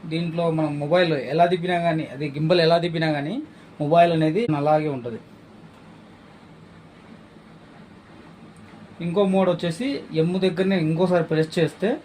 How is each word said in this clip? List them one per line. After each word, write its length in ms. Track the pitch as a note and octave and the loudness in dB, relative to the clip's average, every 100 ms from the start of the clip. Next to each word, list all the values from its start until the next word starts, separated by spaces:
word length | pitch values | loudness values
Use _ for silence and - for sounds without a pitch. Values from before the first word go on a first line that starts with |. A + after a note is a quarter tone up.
| E3 | -6
దీంట్లో 320 | D#3+ E3+ E3 E3+ D#3+ | -6 -4 -2 -2 0
మనం 140 | D#3 C#3+ | -2 -4
మొబైల్ 300 | C#3+ F3 F3 D3 A#2 | 0 2 2 0 -2
ఎలా 120 | D#3 F3 | 2 2
తిప్పినా 260 | F3+ F3 F3 E3+ | 2 -2 -2 0
కానీ, 180 | D#3+ D#3 | -2 -6
అది 120 | C3+ D3+ C#3 | -8 -8 -4
గింబల్ 240 | D#3+ F3+ E3 | 0 2 4
ఎలా 120 | E3+ E3+ | 2 0
తిప్పినా 240 | E3 D#3+ D3 | -2 -2 -2
కానీ 180 | C#3+ A#3+ D#4 - - - | -4 -8 -10 -18 -20 -8
మొబైల్ 300 | D3 E3+ E3+ E3 | 2 4 4 4
అనేది 260 | D#3 E3 A#3+ D3 | 2 0 -2 0
అలాగే 280 | D3 D#3 D3+ C3+ | 2 2 0 -6
ఉంటుంది. 240 | A#2+ A2 - - - - - - - - - - - - - - - - - - - - - - - - - - - - - - - - - - - - - - E3 | -8 -12 -14 -20 -20 -20 -20 -20 -20 -20 -20 -20 -20 -20 -20 -20 -20 -20 -20 -20 -20 -20 -20 -20 -20 -20 -20 -20 -20 -20 -20 -20 -20 -20 -20 -20 -20 -20 -20 -10 -4
ఇంకో 160 | E3+ G3 | 2 2
మోడ్ 160 | F#3+ F#3 | 4 2
వచ్చేసి 340 | E3+ F3 D#3+ B3+ C#4 - D#3+ | 2 -2 -4 -4 -4 -4 0
ఎమ్ 120 | D#3+ F#3 F#3 | 0 2 0
దగ్గరనే 320 | E3+ F#3+ F#3+ D#3 | 0 0 2 0
ఇంకోసారి 380 | D#3+ F#3 F3 D#3+ | 2 2 2 2
ప్రెస్ 220 | D#3 D#3 - | 0 0 0
చేస్తే 320 | D#3 - F#3+ C#4+ | -2 0 -4 -4